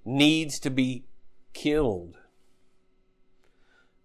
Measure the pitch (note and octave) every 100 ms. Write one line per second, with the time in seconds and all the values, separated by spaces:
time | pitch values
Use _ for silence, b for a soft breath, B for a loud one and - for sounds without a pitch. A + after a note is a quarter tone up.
0 | - C#3 D3 D#3+ D#3+ - D3 C3 B2+ B2+
1 | - - - - - - D3 D3 C#3 F#2
2 | F2 F#2+ - _ - _ _ _ _ _
3 | _ _ _ - - _ - _ _ _